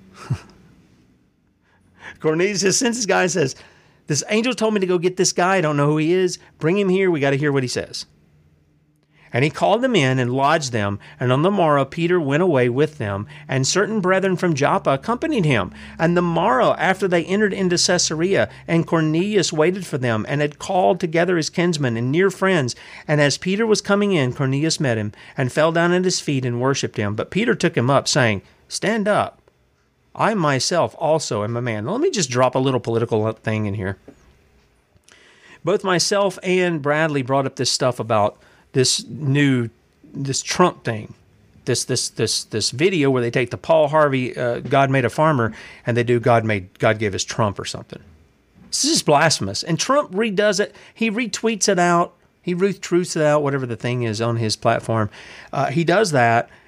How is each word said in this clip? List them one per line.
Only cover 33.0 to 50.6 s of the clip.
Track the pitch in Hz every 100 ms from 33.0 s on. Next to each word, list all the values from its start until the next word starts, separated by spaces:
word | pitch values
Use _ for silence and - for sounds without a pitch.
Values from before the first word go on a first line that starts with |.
| 113 110 110
thing | 110 - 107 107
in |
here. | 101 95 98 - - _ _ _ _ _ _ _ _ _ - _ _ - -
Both | 165 196
myself | 190 175 - 202 202 185
and | 190 180 180 160
Bradley | 143 151 160 143
brought | 120 135
up | 135 -
this | 123
stuff | - 131 -
about | 113 110 104 - _ _ _
this | 135 127 - -
new, | 117 143 143 143 127 113 _ _ _ -
this | - 135 131
Trump | - - 180 -
thing, | - 110 - - _ _ _ -
this, | - 120
this, | - 127 -
this, | - 110 -
this | - 113 -
video | 123 180 180 139
where | 127
they | 117
take | 135 120
the | 113
Paul | - 160 147
Harvey, | 156 147 135 127 -
uh, | 123 120
God | - 139 135
Made | 135 117
a |
Farmer, | - 156 143 113 - - - -
and | 120
they |
do | 120 120
God | 120 117
Made, | 110 104 92 -
God | 120 107
Gave | 107
Us | 95
Trump | - - 107 95
or |
something. | - - - - - - _ _ _ _ -
This | -
is | 277 285
blasphemous. | - 143 160 - 98 98
And | - 160
Trump | - 277 -
redoes | 180 233 185 208 190